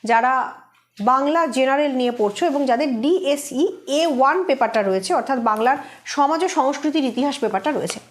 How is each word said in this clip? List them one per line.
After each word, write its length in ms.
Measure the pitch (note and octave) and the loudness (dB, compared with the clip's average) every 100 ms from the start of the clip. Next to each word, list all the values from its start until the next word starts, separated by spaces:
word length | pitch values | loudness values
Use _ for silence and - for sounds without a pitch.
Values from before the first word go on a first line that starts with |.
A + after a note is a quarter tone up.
যারা 480 | A3 A#3 B3 C4 A#3+ - - _ _ - | 2 2 2 0 -2 -10 -20 _ _ -4
বাংলা 460 | G#3 C4 C#4 E4 D#4+ | 2 2 2 0 0
জেনারেল 440 | B3 C4 C#4 D4 | 0 2 2 0
নিয়ে 200 | B3+ B3 | 0 -2
পড়ছো 360 | A#3+ G#3 G3+ F4 | 0 -2 0 -2
এবং 200 | C#4+ C#4 | 0 0
যাদের 340 | A#3+ D4 A#3 | 0 0 0
ডিএসই 680 | C4 F#4 F4+ C#4+ - - F#4 - - | 0 0 0 -2 -4 -2 -2 -2 -4
এ 200 | C#4 E4 | 0 0
ওয়ান 380 | B3+ C4+ E4+ | 2 2 2
পেপারটা 380 | F#4 C4 A3+ A3 | 0 0 0 0
রয়েছে, 320 | G3 F#3+ F#3+ | 0 0 0
অর্থাৎ 240 | E4+ - C4+ | -2 0 -2
বাংলার 380 | A3+ G#3+ A#3 C#4+ - - | 0 0 0 0 -4 -18
সমাজ 400 | - - C#4+ D#4+ | -10 0 2 2
ও 40 | F4+ | 0
সংস্কৃতির 560 | D#4 C4+ C#4 D4+ D#4 | 0 0 0 -2 0
ইতিহাস 340 | C4 A#3 C#4+ C4 | -2 0 -2 -2
পেপারটা 320 | A3 F#3+ D4 | -2 -2 -2
রয়েছে। 300 | B3+ F3+ - - | -2 -4 -8 -14